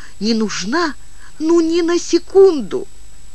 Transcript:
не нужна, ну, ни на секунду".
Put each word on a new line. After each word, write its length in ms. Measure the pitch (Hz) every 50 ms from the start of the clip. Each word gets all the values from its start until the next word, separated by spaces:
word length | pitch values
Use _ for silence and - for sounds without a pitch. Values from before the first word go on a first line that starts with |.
| - - - -
не 120 | 196 226
нужна, 600 | 233 220 220 196 - - 180 208 269 349 349 302 - - - - - - - - - -
ну, 180 | 311 320 339 339
ни 240 | 330 320 330 349
на 160 | 339 330 349 330
секунду". 880 | - - 339 339 - - - 392 392 392 320 269 208 160 135 123 - - - - - - - - - -